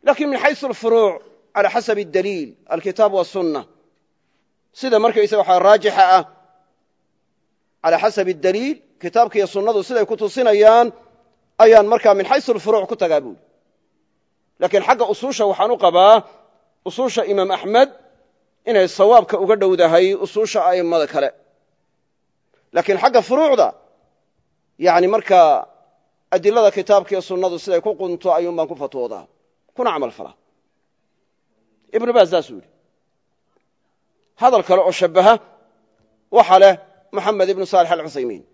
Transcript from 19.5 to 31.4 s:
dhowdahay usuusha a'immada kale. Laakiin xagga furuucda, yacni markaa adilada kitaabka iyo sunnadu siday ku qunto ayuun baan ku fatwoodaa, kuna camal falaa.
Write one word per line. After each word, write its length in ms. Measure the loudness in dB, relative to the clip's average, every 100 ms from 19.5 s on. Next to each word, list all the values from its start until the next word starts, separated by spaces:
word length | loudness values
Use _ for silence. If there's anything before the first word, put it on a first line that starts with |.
| 0
dhowdahay 500 | 0 2 2 4 2
usuusha 440 | -2 -6 -6 -4 -2
a'immada 420 | -2 -2 -2 -2 -2
kale. 240 | -4 -6 -8 _ _ _ _ _ _ _ _ _ _ _ _ _
Laakiin 240 | -6 -2 0
xagga 200 | 2 0
furuucda, 460 | 0 0 0 2 0 -2 _ _ _ _ _ _ _ _ _ _
yacni 280 | 0 2 2
markaa 400 | -2 0 2 4 2 -4 _ _ _ _ _ _
adilada 380 | -4 0 2 0
kitaabka 400 | 0 0 0 0
iyo 80 | -8
sunnadu 360 | -6 -6 -6 -6
siday 220 | -4 -4
ku 100 | -4 -8
qunto 320 | -8 -8 -2
ayuun 240 | -2 -2 -6
baan 120 | -8
ku 80 | -8
fatwoodaa, 480 | -12 -10 -10 -12 -20 _ _ _ _ -8
kuna 140 | -6
camal 200 | -6 -8
falaa. 240 | -12 -20 _ _ _ _ _ _ _ _ _ _ _